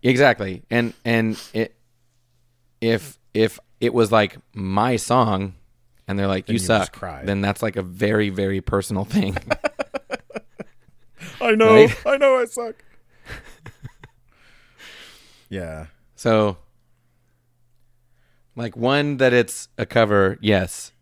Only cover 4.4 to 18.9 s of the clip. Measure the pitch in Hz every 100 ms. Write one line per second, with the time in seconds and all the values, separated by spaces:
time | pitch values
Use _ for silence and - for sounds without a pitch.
4.4 | _ 104 95 98 117 120 - 123 110 95
5.4 | 98 92 _ _ _ _ - 98 98 95
6.4 | 95 113 92 110 92 - 92 73 92 101
7.4 | 101 101 110 98 92 90 104 107 104 95
8.4 | 98 98 - 98 95 101 101 208 98 98
9.4 | - - 285 - 277 269 - - - 220
10.4 | - - - - _ - - - 165 -
11.4 | 240 220 220 220 220 - - 277 277 262
12.4 | 233 - 233 220 - - _ _ - -
13.4 | - - - - - _ - _ _ _
14.4 | _ _ _ _ - - - - _ _
15.4 | _ 95 85 78 78 _ _ _ 120 110
16.4 | 104 92 - _ _ _ _ _ _ _
17.4 | _ _ _ _ _ _ _ _ _ _
18.4 | _ - 120 - 120